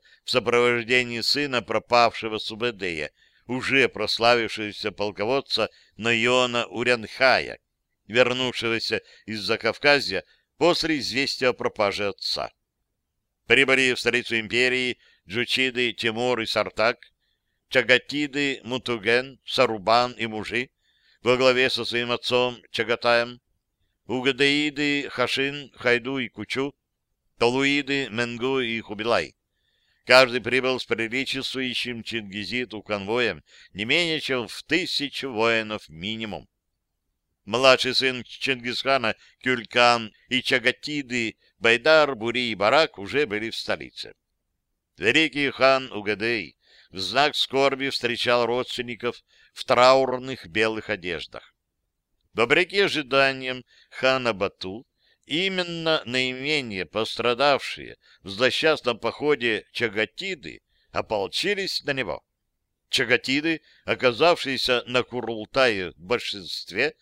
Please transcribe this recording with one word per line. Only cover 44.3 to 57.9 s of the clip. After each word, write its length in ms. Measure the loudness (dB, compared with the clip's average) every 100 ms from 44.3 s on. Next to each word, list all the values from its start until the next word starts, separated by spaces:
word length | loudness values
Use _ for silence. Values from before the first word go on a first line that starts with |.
| _ _ _ _ _ _ -4
Великий 540 | 2 2 2 0 -4
хан 400 | 2 4 4 0
Угадей — 640 | -8 -6 -4 -2 -2 -6 _ _ _ _
в 80 | -10
знак 360 | -4 0 0 0
скорби 540 | -2 2 2 2 -4
встречал 560 | -4 -4 -2 2 2 2
родственников 800 | 0 -4 -6 -8 -6 -8 -8 _ _ _
в 100 | -8
траурных 840 | 2 6 8 8 4 -2 -6 -12 -6
белых 420 | 0 0 0 -4
одеждах. 640 | -6 -4 -8 -8 -16 -20 _ _ _ _ _ _ _ _
Вопреки 480 | -2 2 2 2 0
ожиданиям 800 | 0 0 0 2 2 0 -8 -10 -12 _ _
хана 440 | -2 0 2 0
Бату, 520 | -2 -4 -6 -10 -12 -14 _ _ _ -6
именно 760 | -2 -2 -2 -4 -4 -2 -2 -2
наименее 800 | -2 -2 -4 -2 -2 -2 -6 -4
пострадавшие 1120 | -4 -4 -2 0 2 2 2 -2 -12 -14